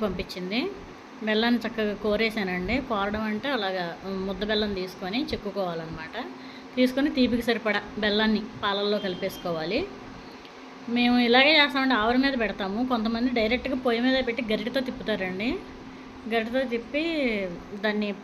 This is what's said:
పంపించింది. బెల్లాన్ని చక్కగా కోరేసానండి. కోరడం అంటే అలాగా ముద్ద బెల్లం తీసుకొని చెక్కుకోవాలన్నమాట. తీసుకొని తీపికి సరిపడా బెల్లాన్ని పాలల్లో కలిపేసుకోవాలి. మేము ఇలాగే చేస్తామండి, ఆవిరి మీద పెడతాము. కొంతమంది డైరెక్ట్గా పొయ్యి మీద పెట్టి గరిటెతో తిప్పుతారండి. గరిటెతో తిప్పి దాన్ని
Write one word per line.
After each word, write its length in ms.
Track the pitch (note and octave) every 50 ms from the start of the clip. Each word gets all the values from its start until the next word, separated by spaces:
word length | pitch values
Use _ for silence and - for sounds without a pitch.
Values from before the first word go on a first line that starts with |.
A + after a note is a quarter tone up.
| G#3+ G3
పంపించింది. 520 | F3+ F#3 - - - F#3 F3+ F#3 G#3 B3+ F4 G4+ G4 - - - - - - - - - G#3+
బెల్లాన్ని 340 | G#3+ G#3+ A3 A#3 A#3+ A#3+ A3+ -
చక్కగా 280 | G#3 - A3+ G#3+ G#3 G3+ -
కోరేసానండి. 720 | - G#3 G#3 G#3+ A3+ A3 A3 A3 F#3+ F#3 F3+ F3+ F3+ F#3+ A#3+ C#4+ C4 -
కోరడం 340 | A3 G3 G3+ G#3 G#3 G#3+ A3 G#3+
అంటే 200 | G#3+ G#3+ A#3+ C#4+ C4+
అలాగా 280 | A3 G3 F#3+ F#3 F#3 F3 E3+ D#3+ - F3+ G3 G3 F#3+ F#3+
ముద్ద 160 | G3 F#3+ F3+ G#3 G#3
బెల్లం 240 | G#3+ G#3 G#3+ G#3 G3 F#3
తీసుకొని 400 | F#3 F#3 - - G3 F3+ G#3 C4 D#4 -
చెక్కుకోవాలన్నమాట. 840 | A3+ - - G3+ F#3 G3+ F#3 F3 E3 E3 D#3+ D#3+ E3 D#3+ D#3+ D#3+ - A3+ D#4 - - - - - - - - - -
తీసుకొని 360 | B3+ B3+ B3+ B3+ C4+ C#4+ D4 -
తీపికి 280 | C4 B3 G#3+ A#3+ A#3 -
సరిపడా 340 | B3 A3+ G#3+ - G#3+ G3+ G3+ - - - G#3
బెల్లాన్ని 400 | G#3+ G#3 G3+ G#3+ A3 A3 G#3+ G3 - - - -
పాలల్లో 360 | A3 G3+ G3 G3+ G3+ G#3 G#3 G3+ G3+
కలిపేసుకోవాలి. 760 | F#3+ F3 F3+ G3 F#3+ F#3+ - - F3 E3 D#3 D#3 E3 G#3+ D4+ G4 - - - - - - - - - - - - - - - - - - - - A3+ A#3+
మేము 180 | A#3+ A#3+ A#3+ B3 B3 A#3+ A#3
ఇలాగే 240 | A#3+ C4 C4+ D4+ D#4+ D4
చేస్తామండి, 360 | C#4+ C4+ C4+ C4+ C4+ C4 B3 G#3+
ఆవిరి 180 | G#3+ A#3 A#3+ B3+ C#4
మీద 100 | C#4 C4+ A#3
పెడతాము. 380 | A3 G3+ F#3+ - G3 F#3+ G3 A#3 B3+ B3+
కొంతమంది 380 | B3 A3 G#3+ A3+ A#3 A3+ B3 B3+ B3 A#3
డైరెక్ట్గా 400 | G#3+ A3 B3+ A#3+ - C4 C#4+ B3+ C4+
పొయ్యి 160 | B3 A3+ A#3 B3
మీద 140 | C4 C4 C4 B3+ A#3+
పెట్టి 160 | A3+ C#4 A#3 G#3
గరిటెతో 300 | A3 G#3 G#3 B3 B3 C4+ B3+ A#3+
తిప్పుతారండి. 600 | - - F3+ G#3+ G#3 F#3 F#3+ F#3 F#3 F#3+ A3 C4 F4+ G#4 - - - - - - - - - - - - - A3 A3+
గరిటెతో 280 | A3+ A3 A#3 A#3+ C4 C4+ A#3 A#3+
తిప్పి 300 | A3+ A3+ - C#4 D4 E4 E4+ D#4+ D4+ C4+ A#3+ G#3+ G3+ F#3+ F3+ E3+ - - - G3+ G3+ G#3
దాన్ని 240 | G#3+ G#3 G#3+ G#3 G3+ G3 -